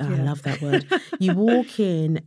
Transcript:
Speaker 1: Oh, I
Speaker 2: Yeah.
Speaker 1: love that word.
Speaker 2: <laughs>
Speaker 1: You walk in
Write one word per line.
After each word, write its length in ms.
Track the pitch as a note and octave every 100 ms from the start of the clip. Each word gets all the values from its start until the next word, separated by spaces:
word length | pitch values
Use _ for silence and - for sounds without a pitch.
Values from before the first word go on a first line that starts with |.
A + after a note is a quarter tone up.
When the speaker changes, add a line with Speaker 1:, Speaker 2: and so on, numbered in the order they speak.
Speaker 1:
Oh, 40 | C#3+
I 80 | C3+
Speaker 2:
Yeah. 80 |
Speaker 1:
love 180 | C#3 D3
that 180 | C#3 C#3
word. 240 | D3 F#3 -
Speaker 2:
<laughs> 300 | F4+ - D4+
Speaker 1:
You 140 | F#3
walk 460 | F3+ A3 A#3+ B3 -
in 420 | G3 E3 D#3 D#3+